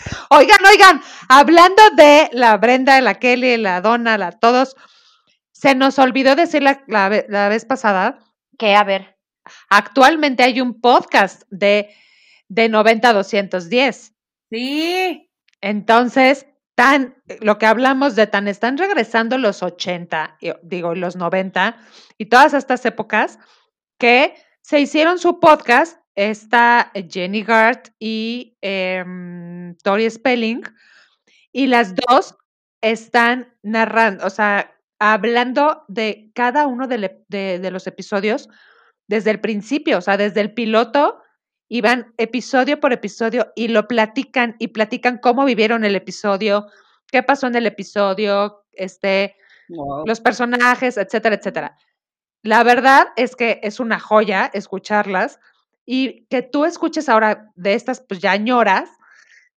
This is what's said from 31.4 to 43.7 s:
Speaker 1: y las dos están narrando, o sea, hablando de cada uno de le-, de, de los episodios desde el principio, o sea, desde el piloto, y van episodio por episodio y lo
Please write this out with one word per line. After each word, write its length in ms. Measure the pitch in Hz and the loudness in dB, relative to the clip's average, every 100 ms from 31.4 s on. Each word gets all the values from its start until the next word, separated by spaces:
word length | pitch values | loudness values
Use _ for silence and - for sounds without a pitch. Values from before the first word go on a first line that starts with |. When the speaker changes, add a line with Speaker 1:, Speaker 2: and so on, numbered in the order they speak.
| _ | _
Speaker 1:
y 140 | - 269 | -4 0
las 280 | 240 202 180 | 0 0 -4
dos 400 | 247 269 - _ _ _ _ _ | 0 0 0 _ _ _ _ _
están 720 | 220 220 - 240 233 254 240 _ | -6 -6 -2 0 2 -2 -8 _
narrando, 640 | 208 226 220 220 226 185 | -6 -4 -2 0 0 -2
o 60 | 180 | -8
sea, 420 | 208 208 202 - _ _ _ | -2 -2 -2 -6 _ _ _
hablando 840 | 214 214 220 240 247 254 302 302 - | -2 0 -2 -2 -2 -2 -2 -4 -10
de 420 | 196 214 202 _ | -8 -8 -8 _
cada 320 | - 247 285 294 | -6 -2 -2 -4
uno 180 | 247 262 | -6 -8
de 120 | 240 | -6
le-, 260 | 190 - _ | -8 -12 _
de, 300 | 202 196 180 | -10 -8 -8
de 120 | 185 | -8
los 140 | 185 185 | -10 -14
episodios 600 | - 185 202 208 262 - _ _ _ _ _ - | -16 -8 -6 -4 -6 -8 _ _ _ _ _ -6
desde 240 | 220 202 | -4 -2
el 80 | 208 | -4
principio, 580 | 214 208 - 294 311 190 | -6 -8 -6 -6 -2 -2
o 20 | |
sea, 160 | 185 196 | -2 -2
desde 240 | 202 196 | -2 -4
el 140 | 208 | -4
piloto, 640 | 240 220 220 233 285 320 - _ _ _ _ _ | -6 -2 -2 0 0 -2 -4 _ _ _ _ _
y 120 | 240 | -4
van 340 | 214 247 233 - | -2 -2 -6 -8
episodio 600 | 226 247 - 262 254 294 | -6 -6 -4 -4 -2 -2
por 140 | 294 | -4
episodio 580 | 240 202 - 226 240 - - | -4 -8 -8 -6 -4 -8 -8
y 120 | |
lo 200 | 226 | -4